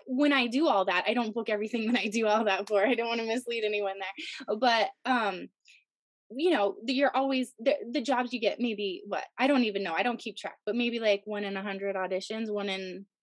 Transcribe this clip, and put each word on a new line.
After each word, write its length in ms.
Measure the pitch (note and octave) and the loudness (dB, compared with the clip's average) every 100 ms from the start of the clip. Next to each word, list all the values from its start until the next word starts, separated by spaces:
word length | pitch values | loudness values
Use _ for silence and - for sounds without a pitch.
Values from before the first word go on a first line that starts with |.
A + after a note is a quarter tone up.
| - | -4
when 260 | B3+ D4 | 2 4
I 140 | C#4 A#3+ | 6 4
do 220 | B3 D#4+ | 2 4
all 160 | G#3 | 4
that, 220 | F#3+ F3 G3 | 4 2 2
I 60 | |
don't 200 | A#3 A3+ | 0 0
book 140 | A3 A3 | -2 -2
everything 380 | G#3+ G#3+ A#3+ A3 | -2 0 -2 0
<laughs> 60 | |
that 80 | A#3 | 0
I 60 | G3+ | 0
do 220 | G#3 A3 | 0 2
all 160 | G#3+ | 4
that 240 | A3 F#3+ G3+ | 2 0 2
for. 180 | G#3 G#3 | 2 4
I 80 | |
don't 140 | A#3+ A#3 | 2 0
wanna 160 | A#3 | -2
mislead 400 | A3+ A3+ B3 A#3 | -2 -2 -2 -2
anyone 320 | G#3+ G#3 G3 G3 | -2 0 -2 -4
there. 580 | F#3+ G3 D#4+ - B3+ A3 | -8 -8 -12 -10 -4 0
But, 320 | B3 A#3 G3 - | 2 2 0 -2
um, 440 | B3 B3+ G#3+ F#3 F3 _ _ - _ _ _ _ - | -2 0 0 -4 -10 _ _ -20 _ _ _ _ -14
you 160 | A#3 E4+ | -2 2
know, 260 | D4 G3+ - A3+ | 4 2 0 -2
the, 80 | |
you're 200 | C4 C#4 | 2 2
always, 380 | - C4+ C4+ B3 - | 2 0 0 -2 -2
the, 140 | A#3 G#3+ A#3 | 0 0 0
the 80 | B3+ | -4
jobs 320 | A#3+ B3 B3 | 0 0 0
you 80 | A#3+ | 0
get, 180 | G#3+ - | -2 0
maybe, 440 | A#3+ G#3 G#3 F3+ G3+ | -2 -2 -4 -6 -6
what, 180 | F3 - - | -6 -6 -2
I 80 | C4 | 2
don't 180 | C#4+ | 4
even 180 | A3+ G3 | 2 0
know, 100 | F#3+ | -2
I 100 | E3 | 0
don't 160 | A3+ A#3 | -2 -2
keep 200 | - G3 | -8 -10
track, 180 | - - | -12 -10
but 100 | - | -4
maybe, 240 | A#3 A#3+ A#3 | 0 0 0
like, 220 | A3 G3+ G3+ | 2 0 0
one 180 | G#3 | -6
in 140 | G3+ G3 | -4 -4
a 40 | |
hundred 320 | G3+ G3 G3 | -6 -6 -4
auditions, 560 | F#3+ F#3 F#3+ - A3 A3 | -4 -2 -4 -4 -6 -4
one 200 | G#3 G3+ | -4 -4
in 340 | F#3+ F#3 F3+ G3 _ | -4 -6 -10 -14 _